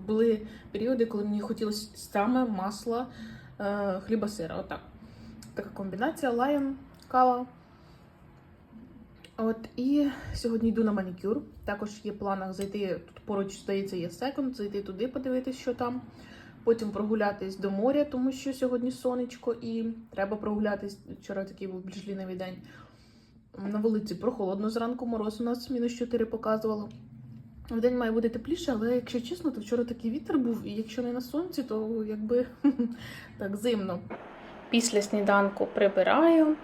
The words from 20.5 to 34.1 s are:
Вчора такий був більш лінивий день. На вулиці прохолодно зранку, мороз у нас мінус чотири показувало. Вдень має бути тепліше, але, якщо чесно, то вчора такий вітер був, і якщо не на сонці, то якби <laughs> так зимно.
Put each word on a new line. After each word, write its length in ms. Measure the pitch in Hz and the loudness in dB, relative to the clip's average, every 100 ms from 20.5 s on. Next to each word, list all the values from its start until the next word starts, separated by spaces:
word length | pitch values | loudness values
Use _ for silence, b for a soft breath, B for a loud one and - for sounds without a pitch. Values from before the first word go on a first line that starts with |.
| 208 208 202 202 - - - | 0 2 0 -4 -10 -14 -14
Вчора 240 | - 190 | -8 -6
такий 240 | 190 - 190 | -6 -8 -8
був 160 | 185 | -8
більш 240 | 190 196 202 | -10 -10 -8
лінивий 280 | 190 185 180 | -8 -6 -8
день. 180 | 185 180 - B B B B B B B - - | -8 -10 -16 B B B B B B B -20 -8
На 200 | 196 208 | -4 2
вулиці 360 | 226 214 - | 2 2 -2
прохолодно 560 | 175 233 - 190 196 214 | -2 -2 0 0 0 0
зранку, 360 | 226 233 247 240 | 0 -2 -2 -2
мороз 340 | 220 214 214 | -2 -2 -2
у 40 | |
нас 260 | 233 247 - | -2 -2 -2
мінус 240 | 247 240 | 0 0
чотири 320 | 240 240 233 226 | -2 0 0 0
показувало. 600 | 220 214 220 220 214 214 - - - - - - - - | -2 0 0 0 -2 -6 -12 -18 -18 -16 -16 -18 -16 -6
Вдень 280 | 226 240 247 | 2 4 4
має 140 | 226 | 2
бути 160 | 226 226 | 2 2
тепліше, 440 | 233 - 349 - | 0 -4 -2 0
але, 220 | 220 226 | 0 2
якщо 260 | 247 247 247 | 2 0 -2
чесно, 300 | 240 359 302 | -4 -2 -2
то 100 | 233 | -2
вчора 240 | 208 240 | 0 0
такий 260 | 240 233 226 | 0 -2 -4
вітер 280 | 269 - 311 | -4 0 2
був, 280 | 240 220 - | 2 0 -4
і 40 | |
якщо 320 | 208 220 247 | -6 -4 -4
не 100 | 240 | -2
на 80 | 247 | -4
сонці, 420 | 240 294 359 - | -4 -4 -2 -4
то 420 | - 220 220 226 214 | -2 -2 -2 -2 -2
якби 380 | 214 214 240 254 - | -4 2 2 2 2
<laughs> 760 | 285 262 233 - - - - - | 4 4 2 -2 -12 -14 -14 -6
так 180 | 196 208 | -4 0
зимно. 420 | 240 214 190 175 - | 2 2 0 -4 -6